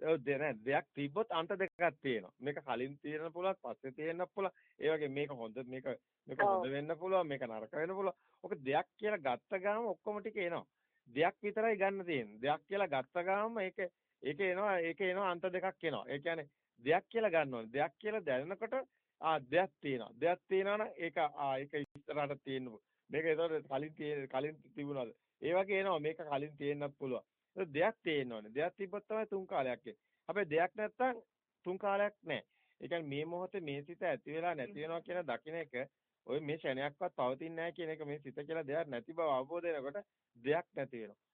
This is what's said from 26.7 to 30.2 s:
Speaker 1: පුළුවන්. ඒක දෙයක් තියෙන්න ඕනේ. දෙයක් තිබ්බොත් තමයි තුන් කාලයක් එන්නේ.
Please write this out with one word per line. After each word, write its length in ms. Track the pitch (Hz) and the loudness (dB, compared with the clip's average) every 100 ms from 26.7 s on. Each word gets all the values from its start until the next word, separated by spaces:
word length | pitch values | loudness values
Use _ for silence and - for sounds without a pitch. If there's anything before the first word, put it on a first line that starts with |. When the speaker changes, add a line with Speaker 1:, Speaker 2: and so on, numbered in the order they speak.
| 147 143 143 | -2 -4 -4
Speaker 1:
පුළුවන්. 320 | 135 120 - _ _ - | -4 -4 -6 _ _ -6
ඒක 120 | 185 | -4
දෙයක් 260 | 143 185 220 | 2 2 2
තියෙන්න 320 | 170 151 127 | -2 0 0
ඕනේ. 220 | 113 107 | -4 -6
දෙයක් 200 | 117 165 | -2 -2
තිබ්බොත් 320 | - 196 202 - | -2 -6 -6 -4
තමයි 200 | 220 214 | -4 -2
තුන් 200 | 196 190 | -4 -2
කාලයක් 360 | 175 131 120 | 0 0 -2
එන්නේ. 180 | - 104 _ _ | -6 -14 _ _